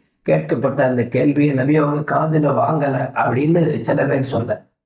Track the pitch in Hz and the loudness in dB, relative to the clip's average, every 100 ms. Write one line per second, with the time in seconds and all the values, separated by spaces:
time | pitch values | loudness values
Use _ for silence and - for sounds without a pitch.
0 | _ _ - 156 - 160 131 - 131 123 | _ _ 0 0 0 -2 -2 0 0 0
1 | 117 127 147 143 147 131 135 151 147 151 | 0 0 2 2 2 2 2 2 2 -2
2 | 151 139 160 156 143 131 123 160 139 131 | -2 -2 0 2 2 2 0 0 -2 -2
3 | 127 - 117 120 151 175 156 110 - 143 | -4 -2 -2 0 2 2 2 -2 -2 -2
4 | 139 139 123 110 107 - - _ | 0 0 -2 -4 -4 -6 -8 _